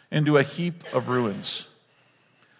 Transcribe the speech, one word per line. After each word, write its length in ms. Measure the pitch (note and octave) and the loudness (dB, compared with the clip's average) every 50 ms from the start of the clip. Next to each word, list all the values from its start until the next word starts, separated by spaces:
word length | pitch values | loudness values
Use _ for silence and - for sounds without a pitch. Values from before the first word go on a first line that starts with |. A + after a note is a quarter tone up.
| _ _ | _ _
into 260 | - D3+ D3+ D3 D3+ C#3+ | -2 0 2 6 6 4
a 60 | C3+ | 4
heap 400 | C#3+ - - E3+ F3 E3 E3+ - - - | 4 -2 -4 -4 -6 -6 -8 -14 -4 -4
of 140 | C3 A2+ A#2 | -4 -2 0
ruins. 580 | B2 B2+ A#2+ G#2+ G2 G2+ G2+ - - - - - _ _ _ _ _ _ _ _ _ _ _ _ _ _ _ _ _ | 0 0 0 0 -4 -6 -8 -8 -10 -10 -12 -16 _ _ _ _ _ _ _ _ _ _ _ _ _ _ _ _ _